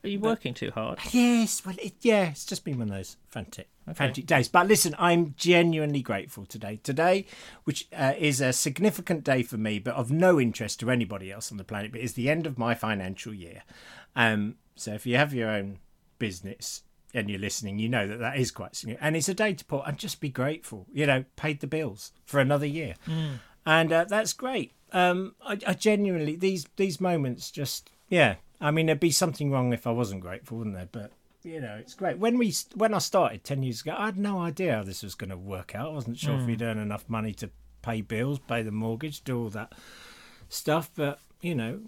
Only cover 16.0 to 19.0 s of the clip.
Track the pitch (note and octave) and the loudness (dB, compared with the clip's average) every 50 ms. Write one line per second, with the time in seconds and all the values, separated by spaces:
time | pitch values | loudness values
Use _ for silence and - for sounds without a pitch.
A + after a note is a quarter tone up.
16 | _ _ _ _ B2+ G#2+ F2+ F2 G2 F#2+ - _ - - - - _ _ _ _ | _ _ _ _ -4 -4 -4 -8 -12 -14 -12 _ -12 -12 -12 -12 _ _ _ _
17 | _ _ - B2 G#2+ G2+ G#2 F#2+ G2+ G2+ - - A2 G2+ G2 G#2 A2 A2+ B2+ A#2 | _ _ -6 -4 -4 -4 -4 -4 -4 -4 -4 -4 -6 -6 -4 -2 -2 0 0 0
18 | G2+ G2 G#2 A#2+ A#2 A#2 C#3 C#3+ B2+ G#2+ - - G2 - - - - A2 A#2 - | 0 -2 -4 -4 -6 -4 0 0 -2 -2 -2 -8 -12 -10 -10 -12 -10 -10 -8 -2